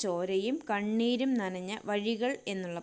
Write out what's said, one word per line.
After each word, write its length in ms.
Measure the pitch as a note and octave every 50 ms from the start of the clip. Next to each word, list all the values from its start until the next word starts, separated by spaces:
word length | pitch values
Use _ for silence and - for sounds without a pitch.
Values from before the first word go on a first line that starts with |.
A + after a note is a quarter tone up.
| -
ചോരയും 520 | F#3+ F3 E3+ F3+ F#3 G3 F#3+ G3 A#3 C#4 E4 - -
കണ്ണീരും 640 | G#3 G3+ G#3 G#3 A3 A3+ A#3 A#3+ B3 A#3 C4+ C4+ C4 A#3
നനഞ്ഞ 360 | G3 F#3 F#3 F3+ F3+ F#3 G#3+ A3 - G3+
വഴികൾ 420 | G#3 G#3 G3+ A3+ A#3 G#3 A#3+ B3+ C#4 - - G3+ G3
എന്നുള്ള 280 | F#3+ F#3 F3 E3+ E3+